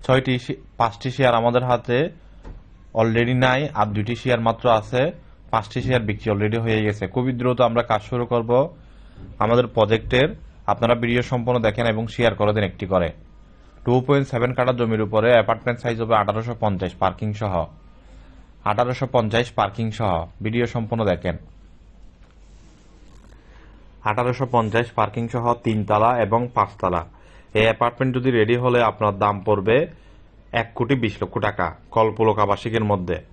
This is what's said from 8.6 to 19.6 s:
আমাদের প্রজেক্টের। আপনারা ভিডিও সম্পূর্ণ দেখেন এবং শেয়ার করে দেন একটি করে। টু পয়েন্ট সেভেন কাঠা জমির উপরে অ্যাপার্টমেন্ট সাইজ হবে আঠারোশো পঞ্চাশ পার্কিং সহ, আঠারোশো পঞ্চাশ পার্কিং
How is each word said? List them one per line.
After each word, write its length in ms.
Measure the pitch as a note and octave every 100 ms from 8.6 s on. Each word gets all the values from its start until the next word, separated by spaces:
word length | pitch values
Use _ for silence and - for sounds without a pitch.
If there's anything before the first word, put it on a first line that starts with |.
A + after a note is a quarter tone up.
| D3+ - - - - - - -
আমাদের 280 | G#2+ A#2+ A#2+
প্রজেক্টের। 640 | - G#2 A2+ - B2+ D3 G#3+ - - -
আপনারা 280 | G#2 A#2 A#2+
ভিডিও 260 | A#2 A#2+
সম্পূর্ণ 380 | A#2+ B2+ A#2+ B2
দেখেন 260 | A2+ G#2 A#2
এবং 220 | G#2+ A2+
শেয়ার 280 | - A#2 G#2
করে 180 | G#2
দেন 100 | G#2+
একটি 220 | G2 - F2+
করে। 240 | F#2 E2+ - - - - - - - -
টু 80 | B2 B2+
পয়েন্ট 200 | C#3 C#3
সেভেন 260 | A#2+ B2
কাঠা 200 | B2+ B2
জমির 280 | B2 A#2 A2
উপরে 280 | G#2+ A2 A2
অ্যাপার্টমেন্ট 480 | A#2+ A2 A2+ B2 A#2+
সাইজ 220 | B2 A2+
হবে 140 | A2+ A2+
আঠারোশো 400 | G2+ G#2+ A2+ A2+
পঞ্চাশ 320 | G#2+ F#2+ F2+ -
পার্কিং 380 | F#2+ F2+ G#2+
সহ, 320 | G#2+ G#2+ F2+ D#2 - - - - - - - - -
আঠারোশো 420 | - G#2+ B2 B2+ C3
পঞ্চাশ 400 | B2+ A2+ A2+ A#2+
পার্কিং 400 | -